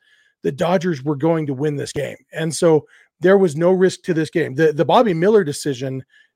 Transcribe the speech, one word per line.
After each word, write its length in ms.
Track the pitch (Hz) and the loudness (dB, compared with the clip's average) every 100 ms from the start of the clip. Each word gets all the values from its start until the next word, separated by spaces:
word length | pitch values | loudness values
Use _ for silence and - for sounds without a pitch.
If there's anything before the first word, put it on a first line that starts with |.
| _ _ _ _ | _ _ _ _
the 80 | 170 | -8
Dodgers 520 | 143 170 185 180 147 | -4 -2 0 -2 -4
were 120 | 135 143 | -4 -2
going 320 | 160 165 147 | 0 -2 -4
to 60 | |
win 240 | 127 151 143 | -4 -4 -4
this 160 | 127 | -6
game. 240 | 151 127 104 _ | -6 -8 -10 _
And 200 | 156 165 | -8 -6
so 320 | 143 175 156 - _ _ _ | 0 2 2 0 _ _ _
there 160 | 180 196 | 2 4
was 180 | 190 143 | 2 2
no 160 | 170 | 0
risk 300 | 185 185 - | 2 2 0
to 100 | - | -4
this 160 | 160 156 | -2 -2
game. 260 | 175 131 131 | -2 -4 0
The, 180 | 160 | 0
the 100 | 151 | 2
Bobby 300 | - 202 240 | 2 4 4
Miller 320 | 165 180 220 151 | 2 2 2 2
decision, 580 | 143 156 127 135 131 - _ _ | -4 -6 -6 -6 -8 -12 _ _